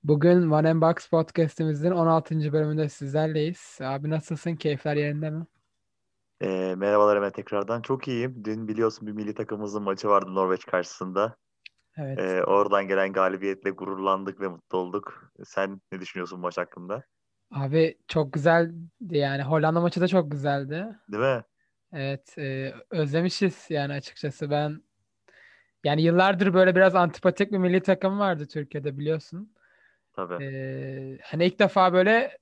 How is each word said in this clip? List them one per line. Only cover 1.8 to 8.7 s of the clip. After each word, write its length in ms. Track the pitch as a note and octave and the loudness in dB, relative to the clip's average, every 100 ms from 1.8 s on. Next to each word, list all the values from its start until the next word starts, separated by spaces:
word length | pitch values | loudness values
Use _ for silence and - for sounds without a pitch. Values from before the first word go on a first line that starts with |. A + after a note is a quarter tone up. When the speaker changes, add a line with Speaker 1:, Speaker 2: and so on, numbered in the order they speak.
| E3 | 0
Speaker 1:
on 160 | F3+ E3 | 2 4
altıncı 460 | D#3+ D#3 D#3+ D3+ | 2 2 -4 0
bölümünde 360 | D#3 D3+ D3+ D3 | 0 0 -2 -4
sizlerleyiz. 920 | - C#3 D3 D#3 D#3 D#3 F3 - - | -6 -4 -2 0 -2 -4 -6 -16 -10
Abi 280 | C3 C#3 D3+ | -6 -4 -2
nasılsın? 460 | D#3 - D#3 F3 D#3+ | -4 -4 -8 -6 -4
Keyifler 400 | D#3 C#3+ D3+ D3 | -4 -2 -2 -2
yerinde 340 | D3 D3 D#3 | -2 -4 -6
mi? 160 | D#3 E3 _ _ _ _ _ _ _ _ _ | -8 -12 _ _ _ _ _ _ _ _ _
Speaker 2:
Ee, 340 | F#2+ F#2+ F#2 F#2 | -4 -2 -4 -2
merhabalar 400 | G2+ G#2 G#2 G#2 | 2 4 6 4
Emre 140 | G2+ | 0
tekrardan. 520 | G2 G2+ G2+ G2+ A#2 | -6 -6 -4 -2 -6
Çok 260 | G#2+ C3 C#3 | -4 -4 -2
iyiyim. 360 | A#2+ B2+ B2 | -4 -4 -6
Dün 240 | G#2+ A2 | -8 -6
biliyorsun 380 | A2 | -6